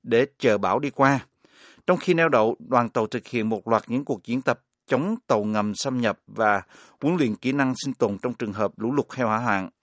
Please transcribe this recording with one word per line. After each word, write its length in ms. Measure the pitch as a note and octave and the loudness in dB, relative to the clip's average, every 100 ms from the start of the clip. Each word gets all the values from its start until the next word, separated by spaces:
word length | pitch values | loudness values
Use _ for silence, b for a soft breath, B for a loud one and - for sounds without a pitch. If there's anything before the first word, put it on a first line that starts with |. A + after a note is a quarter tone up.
để 240 | - A2+ C3+ _ | 2 2 2 _
chờ 200 | B2 G#2 | 2 2
bão 200 | G2 A2 | 2 0
đi 120 | C#3 | -2
qua. 300 | - C3+ C#3 - _ b b b b - | 2 4 4 -4 _ b b b b -2
Trong 120 | F3+ | 0
khi 160 | - | 2
neo 140 | E3 E3 | 2 4
đậu, 280 | B2+ A2 - - | 4 2 0 0
đoàn 200 | B2+ A#2 | 0 0
tàu 180 | B2 A2 | -2 -2
thực 200 | B2 - | -4 -6
hiện 220 | A#2+ A2 | -4 -2
một 200 | G#2+ A2+ | -4 0
loạt 140 | A2 - | -2 0
những 180 | A#2+ | -6
cuộc 200 | C#3+ G#2+ | -4 -8
diễn 180 | - B2+ | -4 -4
tập 180 | C3 A#2 _ _ _ | -2 -4 _ _ _
chống 280 | C3 F3+ A3+ - | -2 0 -6 0
tàu 180 | A2 | 0
ngầm 280 | G#2 G#2+ G#2 | 2 -2 -2
xâm 260 | G2 C3+ B2+ | -4 -4 -2
nhập 180 | A#2 - - | -2 -4 -12
và 360 | G#2 G#2+ G2+ - B B B | 0 2 2 -2 B B B
huấn 160 | C#3+ F3 | -2 0
luyện 180 | B2+ | 0
kỹ 180 | G#2 B2 | -2 -4
năng 220 | C#3 C3 B2 | -2 -2 -2
sinh 100 | C#3 | -8
tồn 240 | B2 A2 G2+ | -2 -2 -2
trong 160 | B2 | -8
trường 180 | A#2 A2 | -6 -8
hợp 200 | G2+ G#2+ - | -4 -4 -4
lũ 160 | A2+ | -4
lụt 140 | C#3+ C#3 | -2 -4
hay 160 | C3 A#2 | -4 -2
hỏa 120 | G#2+ | 0
hoạn. 300 | A#2+ G2 F#2 _ | 0 -2 -4 _